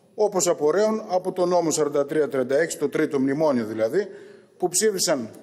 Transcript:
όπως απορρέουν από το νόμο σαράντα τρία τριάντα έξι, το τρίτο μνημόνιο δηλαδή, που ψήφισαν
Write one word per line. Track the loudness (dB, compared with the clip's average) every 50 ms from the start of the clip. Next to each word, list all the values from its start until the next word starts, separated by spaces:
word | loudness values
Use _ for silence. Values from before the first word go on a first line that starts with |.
| _ _ _
όπως | -2 0 0 2 0 0
απορρέουν | 0 0 2 2 2 2 2 2 2 0 -2 -4 -2
από | -2 -2 -2 -2 -2
το | 0 0
νόμο | 2 2 2 2 2
σαράντα | 0 0 0 0 0 0 -2
τρία | 0 0 0 0 0
τριάντα | 0 -2 0 2 2 2
έξι, | 2 0 -2 -4
το | -4 -2
τρίτο | 0 0 0 0 0 0
μνημόνιο | 0 0 0 2 2 2 2 0 -2
δηλαδή, | -2 -2 -2 -2 0 0 -2 -4 -4 -10 -18 -20 -20 -20 -20 -20 _ _
που | _ -4 -2
ψήφισαν | 0 2 0 0 0 0 0 0 0 -2 -2 -8 -12 -18